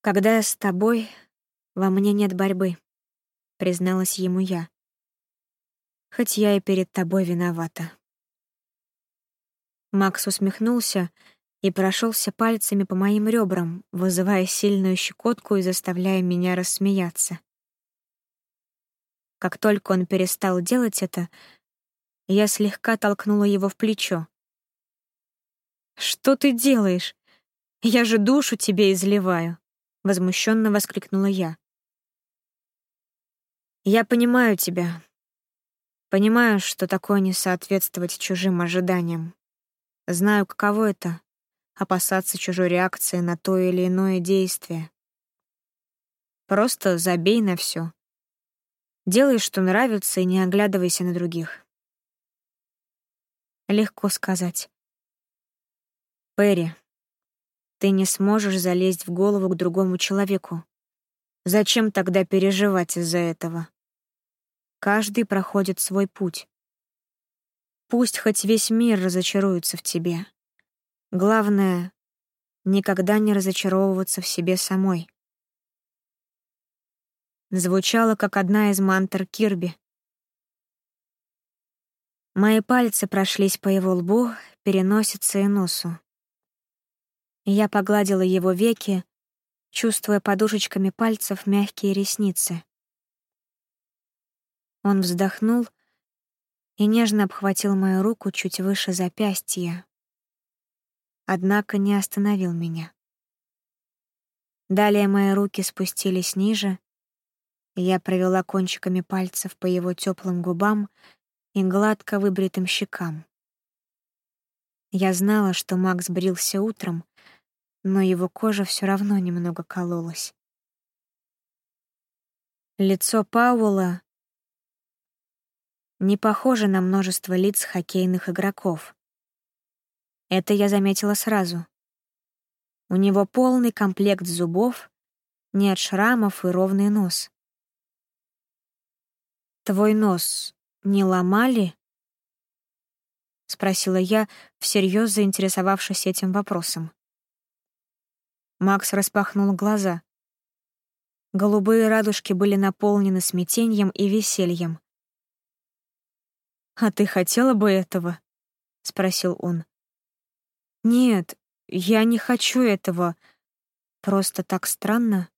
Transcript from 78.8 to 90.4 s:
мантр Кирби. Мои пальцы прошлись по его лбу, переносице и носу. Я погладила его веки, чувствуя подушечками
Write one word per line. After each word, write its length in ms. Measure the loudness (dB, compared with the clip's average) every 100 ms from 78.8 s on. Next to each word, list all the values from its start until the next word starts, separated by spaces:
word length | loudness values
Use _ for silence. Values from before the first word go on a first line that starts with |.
мантр 440 | 2 2 0 -4
Кирби. 520 | -6 -2 -2 0 -6 -8 _ _ _ _ _ _ _ _ _ _ _ _ _ _ _ _ _ _ _ _ _ _ _ _ _
Мои 260 | 0 4 4
пальцы 460 | 2 2 2 0 -2
прошлись 500 | -2 -2 0 0 0
по 120 | 0
его 260 | 0 0
лбу, 360 | 0 2 0 0 -4 -18 _
переносице 800 | 0 0 2 2 0 -2 -4 0
и 40 | 0
носу. 520 | 2 0 -4 -6 -10 _ _ _ _ _ _ _ _ _ _ _ _ _ _
Я 240 | 0 2 2
погладила 540 | 0 2 2 2 2
его 280 | 2 2 2
веки, 540 | 2 0 0 -2 -4 -4 _ _ _ _ _ _
чувствуя 480 | -4 -2 -2 0 0
подушечками 720 | 2 2